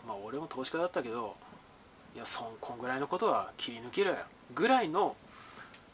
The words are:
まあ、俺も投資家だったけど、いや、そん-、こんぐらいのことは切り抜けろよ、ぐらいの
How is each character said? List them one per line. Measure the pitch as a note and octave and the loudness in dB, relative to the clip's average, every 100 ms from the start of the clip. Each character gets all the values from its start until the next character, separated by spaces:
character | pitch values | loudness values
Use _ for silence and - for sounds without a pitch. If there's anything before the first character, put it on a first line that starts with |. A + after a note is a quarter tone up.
| A2 | -10
ま | |
あ、 | G2+ | -8
俺 | G#2+ C#3 | -4 -6
も | D#3+ | -4
投 | C3 | -4
資 | C3 | -2
家 | E3 | 0
だ | F3 | 2
っ | |
た | E3+ | 0
け | A#2+ | -2
ど、 | A#2+ G#2+ - - - - - - - - A#2+ | -2 -4 -8 -16 -20 -20 -20 -20 -20 -16 -6
い | |
や、 | A2 | -2
そ | - | -2
ん-、 | F#2+ - | -4 -8
こ | - | -10
ん | A#2 | -6
ぐ | B2 | -2
ら | C3 | 0
い | |
の | C#3+ | 0
こ | F3+ | 2
と | G#3+ | 4
は | A#2+ F#2+ - | 4 2 -6
切 | - | -8
り | A#2 | -6
抜 | A#2+ | -4
け | F3+ | 2
ろ | G3 | 2
よ、 | D3 - - - B2 | 2 -4 -16 -10 2
ぐ | A3+ | 6
ら | C4 | 6
い | F3 | 6
の | F3 - - - - - - - - - | 4 2 0 -14 -18 -18 -16 -16 -18 -20